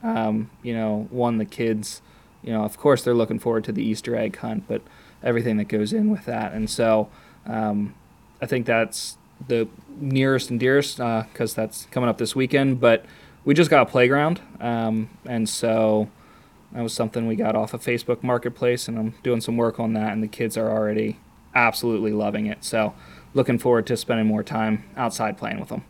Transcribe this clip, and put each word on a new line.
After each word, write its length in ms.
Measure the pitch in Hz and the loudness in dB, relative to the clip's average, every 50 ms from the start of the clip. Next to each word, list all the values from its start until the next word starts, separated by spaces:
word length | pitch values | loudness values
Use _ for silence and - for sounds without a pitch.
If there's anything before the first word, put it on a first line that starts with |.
| - | -4
Um, 460 | 226 226 113 113 110 107 110 107 107 - - | -2 -2 0 0 0 0 -2 -4 -6 -12 -12
you 120 | - 123 117 | -8 -6 -4
know, 340 | 113 110 110 107 104 110 - | -2 -2 -2 -2 -2 -4 -6
one, 280 | - 123 120 120 117 110 | -2 0 0 2 2 0
the 80 | 107 | -2
kids, 560 | 104 - - 120 113 110 107 107 - - - _ - - - - - _ _ - | -4 -4 -2 0 0 0 -2 -4 -8 -12 -16 _ -20 -20 -20 -20 -20 _ _ -8
you 100 | - 113 | -4 -4
know, 100 | 110 107 | -2 -2
of 140 | 107 - - | -4 -6 0
course 260 | - 147 139 127 - | 4 4 4 4 4
they're 120 | 123 123 | 2 4
looking 240 | 120 113 - 113 113 | 4 2 2 0 -4
forward 240 | - 120 117 113 107 | -2 0 0 0 -2
to 60 | - | -2
the 120 | 110 101 110 | -4 -4 -2
Easter 320 | 110 110 - - - 120 | -2 -2 -4 -4 -4 -2
egg 220 | 113 110 107 98 - | -2 -2 -4 -4 -6
hunt, 280 | - 120 110 107 - - | -8 -6 -6 -6 -6 -6
but 140 | 110 110 - - - - - - - - - | -6 -6 -6 -10 -20 -20 -20 -20 -20 -6 -2
everything 340 | 123 120 117 113 123 110 107 | 0 0 0 0 0 0 -2
that 80 | 104 | -2
goes 280 | 104 - 107 107 107 - | -2 0 -2 0 0 0
in 160 | 226 214 214 | 0 2 2
with 140 | 214 - - | 0 -2 -2
that. 280 | - 120 113 110 107 - | -6 -4 -4 -4 -4 -4
And 160 | 110 110 107 | -6 -6 -6
so, 400 | - - 117 113 110 110 107 - - - - - - - - | -2 0 2 4 4 4 2 0 -6 -20 -20 -20 -20 -20 -12
um, 500 | - 113 113 110 107 104 104 104 104 - - - - - _ - _ - - | -8 -4 -2 -2 -2 -2 -2 -4 -4 -8 -14 -20 -20 -20 _ -20 _ -12 -10
I 40 | - | -6
think 200 | 120 - 127 117 | -4 -2 -2 0
that's 520 | - 117 113 113 104 - - - - - - _ _ _ - 139 127 | 2 2 2 2 0 -4 -10 -10 -10 -14 -16 _ _ _ -20 -6 -2
the 200 | 123 117 113 110 - - - - 285 - | 0 0 0 -2 -6 -18 -20 -20 -14 -8
nearest 500 | 147 139 135 135 131 135 135 131 131 - | -4 -2 2 2 4 4 4 2 0 -2
and 80 | 123 117 | -4 0
dearest, 400 | 123 127 135 143 143 - - - | 2 4 4 4 4 2 -4 -4
uh, 240 | 127 117 117 113 110 - - | -2 0 0 0 -2 -4 -6
'cause 200 | - 117 110 - | -4 -4 -4 -2
that's 340 | - 110 110 - - - - | -2 -4 -4 -4 -10 -16 -6
coming 180 | - 131 123 120 | -4 -2 0 0
up 80 | 110 - | 0 0
this 180 | 120 110 - | -2 -4 0
weekend, 440 | 135 131 131 139 139 139 135 131 123 | -2 -2 2 2 2 2 2 0 4
but 260 | 123 120 113 110 - - - - - - - - - | 6 6 6 6 2 -6 -20 -20 -20 -20 -20 -8 2
we 100 | - 139 | 2 4
just 160 | 147 175 156 | 4 6 6
got 120 | 160 147 | 8 6
a 40 | 123 | 6
playground. 540 | - - 131 123 123 135 143 147 156 175 - - - - - | 6 6 4 4 6 6 4 2 2 0 -2 -6 -18 -16 -8
Um, 480 | - 120 117 117 113 113 110 110 110 120 - - - | -4 -2 -2 0 0 0 0 -2 -2 -4 -10 -18 -12
and 240 | 123 123 117 113 107 | -6 -4 -2 -2 -2
so 600 | - - - 113 110 110 110 110 107 107 107 104 - _ - - - - - _ _ _ - _ | -2 -2 0 2 2 4 4 4 4 4 2 0 -6 _ -20 -20 -20 -20 -20 _ _ _ -20 _
that 120 | - 123 120 | -10 -8 -6
was 100 | 113 - | -6 -4
something 340 | - 120 110 - 120 113 113 | -4 -4 -2 -2 -4 -2 -2
we 80 | 110 | -2
got 200 | 101 113 107 110 | 0 0 0 2
off 180 | 110 107 107 - | 0 0 -2 -6
of 80 | 117 | -6
Facebook 420 | - - 120 117 - - 123 117 - | -2 -2 -2 -2 0 -2 -4 -2 0
Marketplace, 640 | 127 123 120 - 120 120 - - 123 123 120 - - | 0 0 0 0 -4 -6 0 0 0 2 0 -2 -6
and 100 | 113 113 | -6 -4
I'm 160 | 110 110 110 - - | -4 -4 -6 -6 -2
doing 180 | 131 123 117 | -2 0 0
some 160 | 110 - 120 117 | 0 -2 0 2
work 220 | 117 113 110 - | 2 0 0 -2
on 140 | 120 113 113 | -2 -2 -2
that, 200 | 110 107 107 101 | 0 -2 -2 -2
and 80 | 107 | -2
the 60 | 110 107 | -4 -6
kids 300 | - - 120 113 - 113 | -4 -4 -4 -4 -2 -2
are 120 | 113 110 | -2 0
already 480 | 107 110 110 107 107 107 110 107 107 - - - _ _ - - - | 0 0 0 0 0 0 -2 -2 -4 -8 -14 -20 _ _ -20 -4 0
absolutely 580 | 127 120 117 110 - - 120 113 107 104 107 | 2 2 2 2 0 -2 -2 0 0 0 0
loving 340 | 107 104 107 104 107 107 107 | 0 0 -2 -2 -2 -2 -4
it. 180 | 107 107 - - | -4 -6 -6 -8
So 300 | - - 113 110 104 - - - - - - - - - | -4 0 0 0 0 -2 -8 -20 -20 -20 -20 -20 -6 -2
looking 240 | 135 127 - 127 117 | -2 0 2 0 0
forward 280 | - 131 123 117 107 - | 2 2 2 2 2 0
to 100 | 123 110 | -4 -4
spending 300 | - - 123 113 110 110 | -2 -2 0 2 2 2
more 160 | 107 107 104 | 2 0 -2
time 400 | - - 110 110 110 107 107 - - - | -4 -4 -2 0 0 -2 -2 -4 -10 -6
outside 420 | - 127 117 - - 117 110 104 - | -4 -4 -4 -2 -2 -4 -4 -4 -6
playing 220 | - - - - | -6 -6 -6 -6
with 100 | - - | -8 -8
them. 140 | - - - - | -10 -12 -12 -14